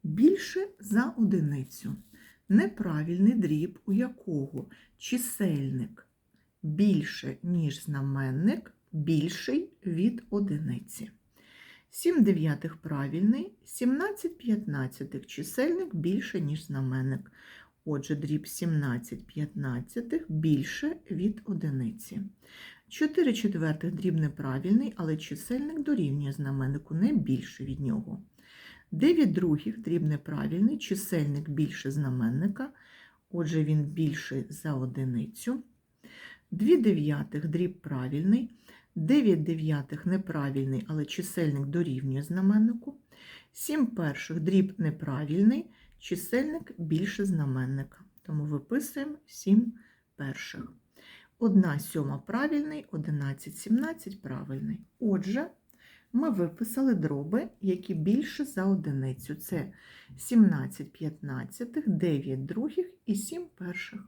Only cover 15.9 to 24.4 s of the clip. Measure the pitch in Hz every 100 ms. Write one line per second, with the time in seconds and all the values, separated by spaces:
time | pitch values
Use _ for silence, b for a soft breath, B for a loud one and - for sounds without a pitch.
15.9 | 170 170 196 - 190 147 156 - 139 131
16.9 | 131 131 131 - B B B B _ -
17.9 | 143 139 147 143 151 - - 170 156 139
18.9 | 120 - 117 - - 151 143 139 123 123
19.9 | 240 240 320 - 156 156 143 - - 294
20.9 | 339 - 165 196 214 - 175 160 135 117
21.9 | - - - 196 - B B B B B
22.9 | - 311 302 294 220 208 180 160 156 165
23.9 | - 185 160 151 -